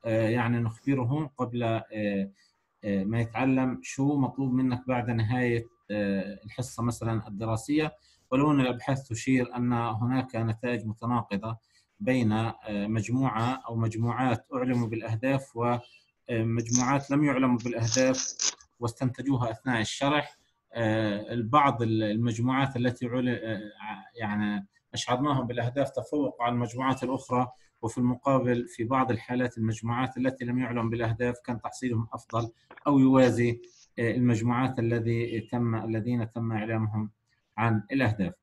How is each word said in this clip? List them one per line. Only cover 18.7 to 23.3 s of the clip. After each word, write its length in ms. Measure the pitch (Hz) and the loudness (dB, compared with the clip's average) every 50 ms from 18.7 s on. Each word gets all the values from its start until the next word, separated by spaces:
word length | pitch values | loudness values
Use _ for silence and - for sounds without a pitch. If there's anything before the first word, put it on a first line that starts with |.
| _ _ | _ _
واستنتجوها 720 | 117 110 - - 135 123 113 - 123 139 139 117 123 113 | -6 -6 -4 -2 -2 -2 -2 -2 -2 0 0 0 0 -2
أثناء 300 | 113 - _ 135 123 113 | -4 -4 _ -2 0 0
الشرح. 560 | 104 - - - 139 143 147 147 - - - _ _ _ _ _ _ _ - | -2 -2 -2 0 0 2 2 0 -2 -4 -16 _ _ _ _ _ _ _ -4
آه، 600 | 117 113 110 110 110 110 104 101 101 107 - 117 | -2 0 2 2 2 0 0 -2 -4 -6 -4 -4
البعض 480 | 120 113 110 117 151 143 139 131 117 | -4 -2 4 4 4 4 4 2 2
ال-، 220 | 117 113 110 110 110 | 0 0 2 0 0
المجموعات 720 | 104 107 113 120 120 110 110 113 127 131 135 139 135 - | 0 0 0 0 0 0 0 -2 0 2 0 0 0 0
التي 320 | 123 123 123 120 - 127 | 0 0 0 -2 -2 -6
عل-، 220 | 120 120 127 123 | -4 -2 -2 0
آه، 320 | 127 | -2